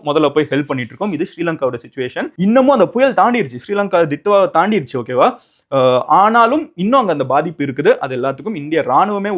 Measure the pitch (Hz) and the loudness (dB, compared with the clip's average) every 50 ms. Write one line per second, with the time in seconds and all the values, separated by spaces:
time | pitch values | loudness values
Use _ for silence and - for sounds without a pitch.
0 | - 147 143 156 151 143 131 151 147 - 135 143 143 143 139 131 123 113 - - | -2 -2 0 2 2 2 2 0 -2 0 -2 -4 -4 -4 -6 -8 -8 -8 -8 -8
1 | 190 214 170 143 180 - - - 170 170 156 139 139 127 123 120 - - - 135 | -6 -6 -4 -4 -6 -8 -8 -8 -6 -6 -4 -4 -4 -4 -4 -6 -12 -12 -10 -8
2 | 127 123 - - 277 311 - - 185 202 226 269 254 269 277 233 180 151 - 233 | -8 -6 -6 -8 -8 -8 -4 -2 0 2 2 2 4 4 4 4 2 2 2 2
3 | 269 269 269 - 190 233 240 240 170 131 120 123 - - 202 202 202 190 190 175 | 2 2 2 2 2 2 2 0 -2 -4 -8 -12 -10 -6 -4 -4 -2 0 2 0
4 | 170 147 147 147 - 202 202 196 190 170 - 160 180 202 220 190 139 - - 123 | 2 0 -2 -4 -2 2 2 2 2 2 2 2 2 2 0 -2 -2 -4 -6 -8
5 | 117 120 127 123 - - - - _ _ _ _ _ - 139 135 127 127 127 127 | -6 -2 0 2 2 2 0 -4 _ _ _ _ _ -4 0 2 2 4 2 2
6 | - - 151 180 196 220 226 233 226 226 269 311 214 - _ 170 180 214 262 269 | 2 2 4 4 4 4 4 4 4 4 2 0 -4 -4 _ -4 -2 0 0 0
7 | 233 185 160 143 127 123 131 143 160 175 160 - 143 139 127 143 147 208 - - | 0 0 -2 -2 -2 0 0 0 0 -2 -4 -6 -6 -6 -4 -2 0 0 0 0
8 | 139 135 131 123 123 135 135 135 143 214 220 151 143 151 165 156 127 123 127 151 | -2 -6 -6 -4 -4 -4 -6 -6 -8 -8 -8 -8 -6 -4 -2 -2 0 2 2 2
9 | 185 208 208 202 196 208 202 | 2 0 -2 -4 -4 -4 -2